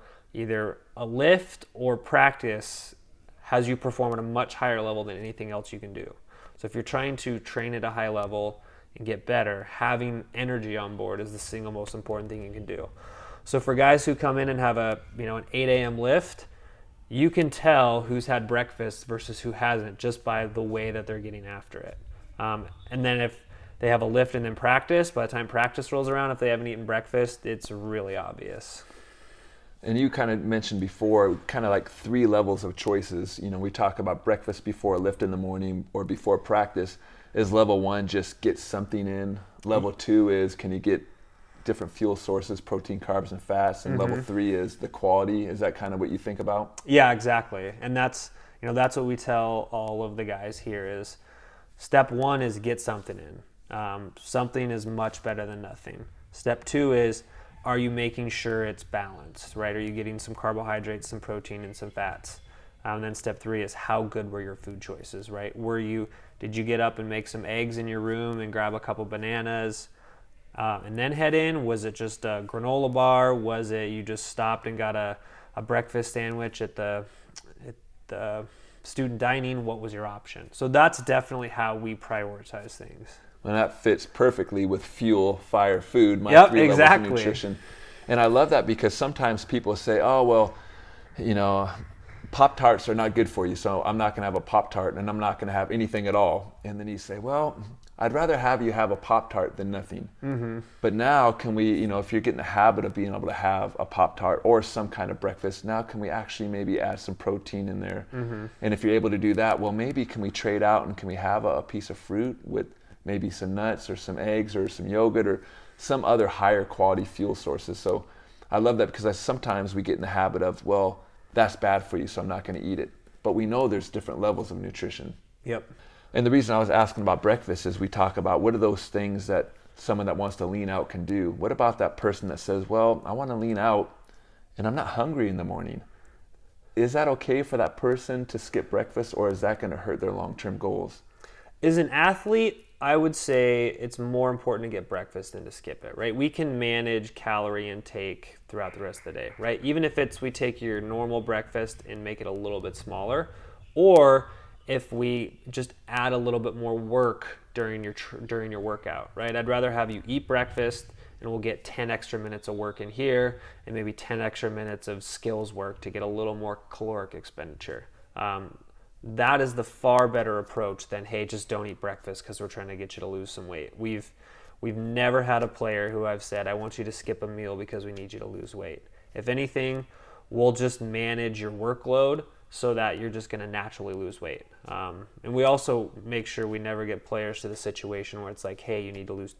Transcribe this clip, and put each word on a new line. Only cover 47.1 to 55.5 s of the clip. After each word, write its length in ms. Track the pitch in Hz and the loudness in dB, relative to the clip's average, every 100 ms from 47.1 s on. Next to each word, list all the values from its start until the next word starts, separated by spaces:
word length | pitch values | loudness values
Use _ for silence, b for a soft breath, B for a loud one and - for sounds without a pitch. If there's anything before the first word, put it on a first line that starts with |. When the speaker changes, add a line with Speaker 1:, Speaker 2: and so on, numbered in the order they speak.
Speaker 1:
exactly. 600 | 117 120 117 - 95 98 110 | 6 2 0 0 -8 -10 -8
And 120 | 123 | -4
that's, 360 | 127 123 - - b b b | 0 -2 -2 -12 b b b
you 40 | 120 | -4
know, 40 | |
that's 240 | 120 131 143 | 2 2 2
what 80 | |
we 120 | 123 123 | -2 -2
tell 520 | - 117 113 113 - | 0 0 0 -2 -4
all 300 | 113 110 110 | -6 -4 -4
of 140 | 110 104 | -6 -6
the 80 | |
guys 340 | 104 98 104 110 | -6 -6 -8 -10
here 280 | 117 104 98 101 | -8 -8 -6 -8
is 180 | 104 - b b b b b - | -10 -16 b b b b b -20
step 340 | - 139 135 | 4 4 6
one 300 | 123 139 139 | 2 2 2
is 180 | 123 104 | 0 -2
get 220 | 113 120 | -4 -4
something 380 | - 104 - 95 | -4 -6 -10 -14
in. 580 | 78 - - - - 107 | -14 -18 -20 -20 -12 -8
Um, 360 | 104 101 95 - | -8 -8 -12 -16
something 520 | - 123 123 131 123 | -6 -2 -2 -2 -4
is 160 | 113 107 | -4 -6
much 360 | 113 110 - | -4 -4 -4
better 220 | 117 107 | -6 -6
than 160 | 104 | -8